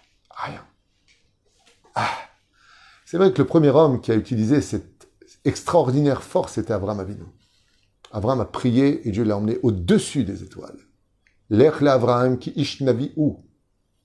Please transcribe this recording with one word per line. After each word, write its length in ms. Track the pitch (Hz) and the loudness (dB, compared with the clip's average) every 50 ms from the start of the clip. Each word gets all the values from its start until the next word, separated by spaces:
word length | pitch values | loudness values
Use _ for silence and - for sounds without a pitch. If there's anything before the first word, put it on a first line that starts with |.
| _ _ _ _ _ _ | _ _ _ _ _ _
Rien. 340 | - - - - - - - _ _ _ _ _ _ _ _ _ _ _ _ _ _ _ _ _ _ _ _ _ _ _ _ _ - | -14 -14 -12 -12 -12 -16 -20 _ _ _ _ _ _ _ _ _ _ _ _ _ _ _ _ _ _ _ _ _ _ _ _ _ -8
Ah. 160 | - - - - - - - _ _ _ _ _ _ _ _ - - - - _ _ _ | -6 -4 -4 -6 -8 -12 -20 _ _ _ _ _ _ _ _ -20 -20 -20 -20 _ _ _
C'est 120 | - - | -6 0
vrai 140 | 175 190 185 | 4 4 4
que 100 | 185 - | 4 2
le 60 | 135 | 0
premier 220 | - - 170 151 143 | 2 4 4 4 6
homme 320 | 123 151 165 147 127 123 | 6 6 4 4 2 0
qui 100 | - - | 0 0
a 40 | 113 | 0
utilisé 460 | 107 - - 127 107 110 110 147 147 | 0 0 -2 -2 0 2 2 2 2
cette 460 | 143 - 113 98 - - _ _ - _ _ _ - _ _ _ - | 0 -2 -6 -8 -8 -10 _ _ -20 _ _ _ -20 _ _ _ -4
extraordinaire 760 | 143 - - - - - 170 135 127 123 147 147 143 127 110 - | -4 -4 -4 -6 0 2 2 2 2 0 2 2 0 0 -2 -6
force, 300 | - - 185 - - - | -4 -4 -4 -4 -4 -6
c'était 200 | 117 104 - 110 | -8 -6 -4 -4
Abraham 260 | 95 95 101 107 101 | -4 -4 -6 -6 -6
Avinu. 260 | 95 98 101 101 85 - _ _ _ _ _ _ _ _ _ _ _ _ _ _ _ - | -8 -10 -12 -14 -16 -20 _ _ _ _ _ _ _ _ _ _ _ _ _ _ _ -12
Abraham 300 | - 107 95 120 135 120 | -10 -4 -2 -2 -2 -2
a 40 | 101 | -4
prié 600 | - - - - 123 113 131 139 139 143 - - | -6 -8 -4 -2 0 2 4 2 2 0 -2 -4
et 40 | 113 | -6
Dieu 120 | 95 113 117 | -4 -2 -2
l'a 140 | 107 104 | -2 -2
emmené 220 | 101 107 107 120 - - | -2 -2 -2 -2 0 0
au-dessus 600 | 120 104 90 87 - 214 208 - - - 147 104 | 0 0 0 0 2 2 2 0 -2 -4 -4 -4
des 180 | 90 98 - - | -4 -6 -10 -12
étoiles. 360 | - - - - - - - _ _ _ _ _ _ _ _ _ _ _ _ _ - | -16 -18 -18 -18 -18 -20 -20 _ _ _ _ _ _ _ _ _ _ _ _ _ -2
Lech 300 | 104 107 135 160 156 - | 4 4 4 4 4 2
le 100 | 143 143 | 2 2
Abraham 480 | 135 123 117 120 123 120 127 127 127 | 4 4 4 2 2 2 2 0 0
ki 140 | 127 - 160 - | -2 -6 -8 -4
ish 260 | 165 139 - - - | -4 -4 -4 -4 -4
navi 320 | 139 127 117 113 143 - - | 0 0 0 0 -2 -6 -4
hu. 200 | 156 151 131 - - _ _ _ _ _ _ _ _ _ _ _ _ | -2 -2 -2 -2 -6 _ _ _ _ _ _ _ _ _ _ _ _